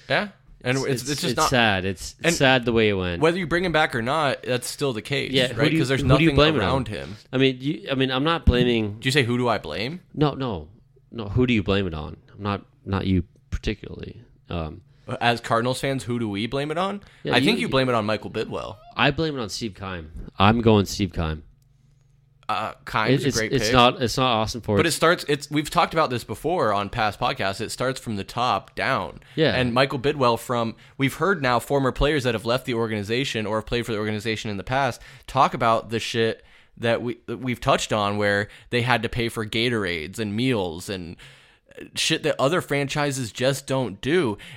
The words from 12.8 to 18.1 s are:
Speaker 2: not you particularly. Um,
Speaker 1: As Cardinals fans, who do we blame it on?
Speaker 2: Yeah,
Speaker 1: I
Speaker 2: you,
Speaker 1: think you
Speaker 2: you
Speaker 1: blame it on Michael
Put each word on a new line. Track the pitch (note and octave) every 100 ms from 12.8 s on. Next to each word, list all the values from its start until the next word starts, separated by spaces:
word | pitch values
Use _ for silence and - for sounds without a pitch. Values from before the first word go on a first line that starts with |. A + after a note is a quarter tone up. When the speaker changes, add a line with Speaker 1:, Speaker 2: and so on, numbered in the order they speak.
Speaker 2:
not | - F#2+ F#2+
you | F#2 E2 _ _
particularly. | - - G#2 - - - A2 A#2+ _ -
Um, | F2 D#2+ E2+ - _ - -
Speaker 1:
As | A#2+ A#2
Cardinals | - A#2 B2 B2+
fans, | C#3 C3+
who | A#2+ A#2+
do | A2+
we | G2+ A#2+
blame | C#3 D3
it | D#3
on? | F#3+ G3+ - -
Speaker 2:
Yeah, | -
Speaker 1:
I | B2
Speaker 2:
you, |
Speaker 1:
think | C#3+ A3+
you |
Speaker 2:
you | A#3
Speaker 1:
blame | C3 B2+
it | A#2+
on |
Michael | G#2+